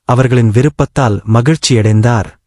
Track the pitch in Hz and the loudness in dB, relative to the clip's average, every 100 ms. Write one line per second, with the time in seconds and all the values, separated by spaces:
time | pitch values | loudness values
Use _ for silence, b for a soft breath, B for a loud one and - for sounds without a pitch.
0 | - 123 127 123 113 110 147 - 139 - | -4 0 0 2 2 2 0 -2 -4 -2
1 | 123 101 110 110 127 160 - 117 104 107 | -2 -2 -2 0 0 -2 0 0 2 2
2 | 117 117 82 _ | 2 0 -4 _